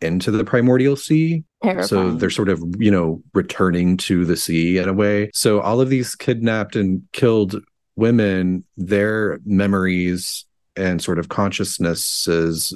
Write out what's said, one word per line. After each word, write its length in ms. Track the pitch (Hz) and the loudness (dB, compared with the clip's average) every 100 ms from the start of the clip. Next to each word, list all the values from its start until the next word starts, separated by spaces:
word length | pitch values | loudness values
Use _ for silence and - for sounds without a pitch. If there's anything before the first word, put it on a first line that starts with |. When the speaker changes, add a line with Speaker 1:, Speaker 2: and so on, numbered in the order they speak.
Speaker 1:
into 300 | 82 90 92 | -4 -2 0
the 120 | 107 | -2
primordial 520 | - 123 123 127 135 139 | 0 2 4 4 2 0
sea. 480 | - 156 160 165 - _ | 0 2 2 -2 -6 _
So 80 | 220 | -2
Speaker 2:
Terrifying. 480 | - - 101 92 82 | 0 0 0 0 0
Speaker 1:
they're 120 | 92 | -2
sort 180 | - 101 | 0 0
of, 140 | 82 82 98 | -2 -4 0
you 100 | 107 | 2
know, 320 | 98 82 82 - 98 | 4 2 -2 -2 -2
returning 600 | 92 - 92 87 90 90 | 0 0 0 2 2 2
to 280 | - 90 85 | 2 0 2
the 120 | 87 | 0
sea 420 | - 82 85 92 | 0 0 2 0
in 100 | 92 | 0
a 40 | |
way. 360 | 95 104 104 104 - | 0 2 0 -2 0
So 240 | 117 104 | 2 2
all 220 | - 117 | 2 0
of 80 | 131 | 2
these 260 | 135 120 - | 0 -2 -6
kidnapped 600 | - 117 113 110 101 113 | -4 0 0 -2 -2 -2
and 280 | 98 92 - | 0 -2 -6
killed 500 | - 123 113 98 104 - _ _ - | 0 2 4 0 -2 -12 _ _ 0
women, 680 | 113 120 101 95 92 92 - - | 2 4 2 2 0 -2 -6 -10
their 640 | 90 101 107 110 104 71 - | -2 0 2 0 -2 -4 -2
memories 1000 | 98 98 98 92 90 90 90 - - - _ _ - | 0 2 2 0 0 -2 -4 -6 -12 -14 _ _ -4
and 260 | 92 85 | -2 -2
sort 160 | 87 85 | -2 -4
of 120 | 82 | -4
consciousnesses 1400 | - 101 - 98 - 85 82 - - - 82 82 80 - | -4 -4 -2 -6 -4 -4 -2 -4 -4 -2 0 0 -2 -6